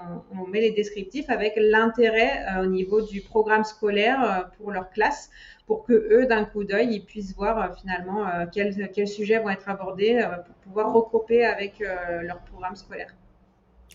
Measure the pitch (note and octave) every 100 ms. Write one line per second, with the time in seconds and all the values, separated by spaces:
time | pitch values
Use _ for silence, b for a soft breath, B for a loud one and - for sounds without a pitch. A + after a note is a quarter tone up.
0 | F3 E3+ - F#3+ F#3 G3+ A3+ G#3 G3+ -
1 | F#3 C4+ C#4+ A3 G#3 A3 G#3+ A3 A3+ A#3
2 | A3+ A3 B3 C#4 - F#3+ F#3+ F#3 F#3 G#3+
3 | G#3+ G3 - A3 G#3+ G#3+ G#3+ - G#3+ G3+
4 | G#3+ C4+ A#3 F#3 F3+ - G#3 F#3+ F3+ -
5 | A3 C#4 - B B B - G#3+ - A3+
6 | A3 A3 B3+ A3 G#3 G#3 G3+ G3+ B3 G#3
7 | - G#3+ G3 F#3+ G#3 A3 F#3 - F#3+ F3+
8 | F3+ G3+ G3+ F3 E3+ G#3 G#3 G3 F#3+ G#3
9 | G3+ G3+ G3+ A3+ G#3 F#3+ - F#3+ F#3+ F#3+
10 | G#3+ A#3+ G3 F3 F3 - - G3 A3 A3+
11 | A3+ A3+ A3 A#3 A3+ G3+ G3+ - G3+ F#3
12 | F3 E3+ E3+ F3+ - F3+ F#3 - - F#3
13 | - - _ _ _ _ _ _ _